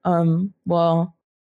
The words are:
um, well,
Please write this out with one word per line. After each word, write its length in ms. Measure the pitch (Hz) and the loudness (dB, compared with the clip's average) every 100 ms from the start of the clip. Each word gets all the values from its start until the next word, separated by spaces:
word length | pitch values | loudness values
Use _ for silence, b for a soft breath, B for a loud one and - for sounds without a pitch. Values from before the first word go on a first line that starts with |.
| 180 | -2
um, 480 | 170 170 165 196 - - | 0 2 0 -4 -8 -4
well, 500 | 170 170 165 170 - _ _ | 0 2 0 -2 -8 _ _